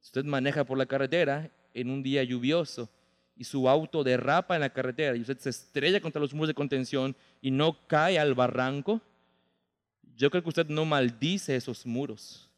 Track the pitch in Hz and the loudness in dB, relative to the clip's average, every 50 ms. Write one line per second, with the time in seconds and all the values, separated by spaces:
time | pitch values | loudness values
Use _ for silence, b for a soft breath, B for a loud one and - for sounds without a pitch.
0 | _ - - 131 139 147 147 135 127 143 139 151 143 - 131 135 131 123 135 135 | _ -6 -6 -4 -4 -2 -2 0 0 0 0 0 -2 -2 0 -2 -2 0 0 -2
1 | 135 127 147 170 170 143 139 147 156 156 _ _ _ _ _ 120 123 123 131 139 | -2 0 2 2 2 2 0 -2 -6 -10 _ _ _ _ _ -8 -6 -4 -4 -4
2 | 135 131 135 143 131 123 127 123 120 131 151 170 165 - - - 120 110 _ _ | -2 0 0 0 0 0 -2 -2 0 0 0 0 0 -2 -6 -10 -10 -12 _ _
3 | _ _ _ _ _ _ _ _ 123 - - 139 127 127 135 156 160 156 - 160 | _ _ _ _ _ _ _ _ -14 -6 -4 2 4 6 6 4 4 0 -2 -2
4 | 143 127 127 123 120 131 147 170 185 - 180 165 147 131 - 135 127 127 123 135 | 2 2 2 2 2 2 2 2 2 2 0 0 0 -2 -2 -2 -4 -4 -2 -2
5 | 156 143 123 120 117 117 135 127 - 139 120 - - _ _ 147 131 165 190 202 | 0 0 0 -2 -2 -4 -6 -4 -4 -6 -6 -6 -12 _ _ 0 2 2 2 2
6 | - 165 147 156 147 135 139 151 156 156 156 - 156 135 143 131 127 120 - 139 | 0 -2 -2 -2 -2 -2 -2 -2 -2 -2 0 -2 -2 -2 0 -2 -2 -2 -2 0
7 | 131 135 139 b b b b b b 135 131 135 151 160 156 _ _ _ - 151 | 0 -2 -4 b b b b b b -2 2 4 2 2 2 _ _ _ 2 2
8 | 156 180 190 165 151 147 131 123 123 120 - 127 127 131 135 143 135 - 214 226 | 4 4 4 4 4 2 4 4 2 2 2 0 0 0 -2 -4 -2 -2 -2 -2
9 | _ _ _ _ _ _ _ _ _ _ _ _ _ _ _ _ _ _ _ _ | _ _ _ _ _ _ _ _ _ _ _ _ _ _ _ _ _ _ _ _
10 | _ - 123 113 131 143 - 180 165 170 156 165 170 151 151 151 156 160 151 143 | _ -20 -6 0 0 2 2 0 -2 -2 -2 -2 0 0 0 -2 0 2 2 2
11 | 131 123 117 113 131 156 185 196 - - 139 127 - - 120 - - 127 117 123 | 2 2 0 -2 -2 -2 -2 -2 -2 -2 -4 -4 -2 -6 -10 -10 -8 -6 -4 -4
12 | 139 139 113 107 - - - - - _ _ | -4 -6 -8 -14 -16 -20 -20 -20 -20 _ _